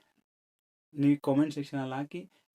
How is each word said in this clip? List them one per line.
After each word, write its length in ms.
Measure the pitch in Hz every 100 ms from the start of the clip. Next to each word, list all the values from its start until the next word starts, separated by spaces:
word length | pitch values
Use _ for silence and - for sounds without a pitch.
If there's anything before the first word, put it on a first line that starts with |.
| _ _ _ _ _ _ _ _ _
ನೀವು 280 | 143 143 143
ಕಾಮೆಂಟ್ 320 | 143 139 156
ಸೆಕ್ಷನಲ್ಲಿ 420 | 147 143 139 131 131
ಹಾಕಿ 340 | 143 175 185 _ _